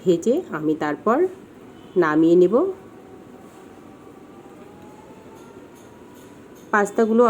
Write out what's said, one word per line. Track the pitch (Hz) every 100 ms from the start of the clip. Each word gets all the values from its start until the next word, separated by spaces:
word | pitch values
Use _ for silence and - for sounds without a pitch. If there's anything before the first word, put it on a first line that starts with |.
ভেজে | 190 170 214 302 370 156
আমি | 151 156
তারপর | 151 147 208 254 370 - - - - - - 185
নামিয়ে | 160 151 165 175
নেব। | 180 233 381 370 - - - - - - - - - - - - - - - - - - - - - - - - - - - - - - - - - - - - - - -
পাস্তাগুলো | 214 202 - 220 226 240